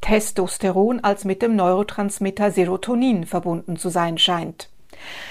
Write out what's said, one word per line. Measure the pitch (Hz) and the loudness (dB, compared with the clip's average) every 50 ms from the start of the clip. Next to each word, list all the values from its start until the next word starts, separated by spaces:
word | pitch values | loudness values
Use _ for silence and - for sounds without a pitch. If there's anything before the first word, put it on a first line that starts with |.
Testosteron | - - 214 214 214 - - 208 180 180 - - 214 190 175 190 202 233 247 226 | 0 2 2 2 2 0 0 -2 -2 -2 -2 -2 -2 0 2 4 2 2 2 0
als | - 202 202 202 - | 0 0 0 0 -2
mit | 190 190 190 | -4 -2 0
dem | 240 226 220 | 0 2 2
Neurotransmitter | 208 180 180 185 196 208 - - - 196 202 - - 202 196 196 208 208 208 | 4 4 4 4 2 0 -2 -2 -4 -4 -4 -2 -2 -2 -2 0 0 0 2
Serotonin | - 190 175 165 185 190 - 226 247 233 254 262 220 175 165 | 2 2 2 2 0 -2 -2 -2 0 2 2 2 2 2 0
verbunden | - - 170 - 175 170 170 - - 170 | -2 -4 -4 -2 -2 -2 -4 -4 -6 -8
zu | 165 - 180 | -6 -4 -2
sein | 170 175 170 170 165 160 | 0 0 0 0 2 2
scheint. | - 190 180 170 160 160 165 - - - - - - - - - - - - - - - | 2 2 2 0 -2 -6 -10 -12 -16 -18 -20 -20 -20 -20 -20 -18 -16 -16 -14 -14 -14 -16